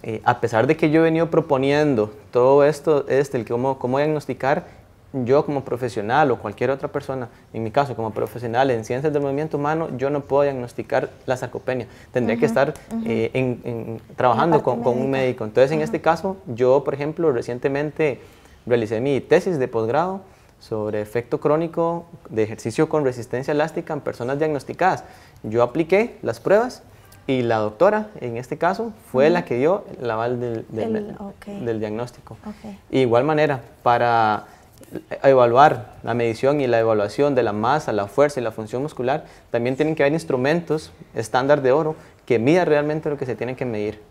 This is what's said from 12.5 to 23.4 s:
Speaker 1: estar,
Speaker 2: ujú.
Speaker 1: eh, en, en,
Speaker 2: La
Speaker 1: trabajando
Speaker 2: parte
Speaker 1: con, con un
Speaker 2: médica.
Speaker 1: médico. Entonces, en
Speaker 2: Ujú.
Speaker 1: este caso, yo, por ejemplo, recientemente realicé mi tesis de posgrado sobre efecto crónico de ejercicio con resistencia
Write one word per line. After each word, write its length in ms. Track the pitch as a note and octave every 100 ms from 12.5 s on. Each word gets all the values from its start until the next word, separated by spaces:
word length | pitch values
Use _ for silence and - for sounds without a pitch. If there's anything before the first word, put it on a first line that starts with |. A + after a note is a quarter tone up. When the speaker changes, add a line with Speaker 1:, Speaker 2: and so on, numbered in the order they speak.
Speaker 1:
estar, 220 | A#2 D3 D#3 -
Speaker 2:
ujú. 120 | A3+
Speaker 1:
eh, 240 | A3+ A2+ A2+
en, 280 | C3 B2+ B2
en, 380 | - A#2 A#2 A2+ -
Speaker 2:
La 60 |
Speaker 1:
trabajando 420 | - B2+ A2+ D#3+ D3+
Speaker 2:
parte 60 | C3+ A#2+
Speaker 1:
con, 20 |
con 100 | B2
un 180 | B2 C3+
Speaker 2:
médica. 60 | C3+
Speaker 1:
médico. 240 | B2+ A#2
Entonces, 260 | G#2+ A#2 C3+
en 60 | D#3
Speaker 2:
Ujú. 60 |
Speaker 1:
este 160 | D3+ D#3+
caso, 360 | D#3+ E3 G3 F#3+ F3
yo, 360 | A2+ B2+ C#3
por 120 | C#3
ejemplo, 360 | C#3 D3 D#3 E3
recientemente 880 | A#2+ A#2+ B2 C#3+ C3+ D3+ - D#3 A#2 - - - -
realicé 340 | - A#2+ G#2+ A2+
mi 200 | C3+ C3
tesis 360 | - D#3+ F#3+ D#3+
de 80 | B2
posgrado 540 | A2+ A2 C#3+ F#3 F#3+ - - - _
sobre 400 | - A2 G#2+ G#2
efecto 380 | G#2+ A#2+ A#2 D3+
crónico 680 | D3+ D3+ E3 E3+ E3 E3+ E3+ - -
de 140 | A2
ejercicio 460 | G#2+ A2+ B2 A2+ D#3
con 140 | D#3
resistencia 460 | C3+ A#2+ A2 B2